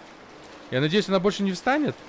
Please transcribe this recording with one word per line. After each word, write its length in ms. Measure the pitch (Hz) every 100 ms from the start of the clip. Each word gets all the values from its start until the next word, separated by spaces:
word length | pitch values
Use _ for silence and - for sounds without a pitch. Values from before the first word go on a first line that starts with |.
| - - - - - - -
Я 100 | 127
надеюсь, 300 | 151 202 190
она 100 | 190
больше 240 | 196 -
не 80 | 196
встанет? 440 | 180 254 294 262 -